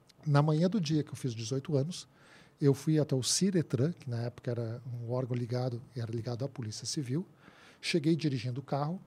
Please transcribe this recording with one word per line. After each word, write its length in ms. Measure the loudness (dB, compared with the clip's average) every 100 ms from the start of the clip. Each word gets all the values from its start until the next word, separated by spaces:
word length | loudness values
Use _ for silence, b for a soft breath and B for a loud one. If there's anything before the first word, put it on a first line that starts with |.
| -20 -8 2
Na 140 | 4
manhã 300 | 4 4 2
do 100 | 2
dia 220 | 2 0
que 60 | 0
eu 60 | -4
fiz 180 | -6
dezoito 420 | -4 -4 -4 0 0
anos, 320 | 0 -4 -14 B B B B _
eu 120 | 4
fui 240 | 4 4 2
até 160 | 4
o 80 | 2
Ciretran, 720 | 2 2 4 2 2 2 0
que 160 | -2 -6
na 100 | -4
época 280 | -4 -6 -4
era 320 | -4 -4 -6 -8 -8 -4
um 60 |
órgão 240 | -2 0 -2
ligado, 460 | 0 -2 -2 -4 -8 -8
era 140 | -4
ligado 320 | -4 -4 -4
à 40 | -4
Polícia 380 | -6 -8 -8 -6
Civil. 400 | -6 -2 -4 -4 B B B B B
Cheguei 340 | -2 2 4 4
dirigindo 440 | 2 0 -2 -6
o 20 |
carro, 380 | -4 -2 -2 -4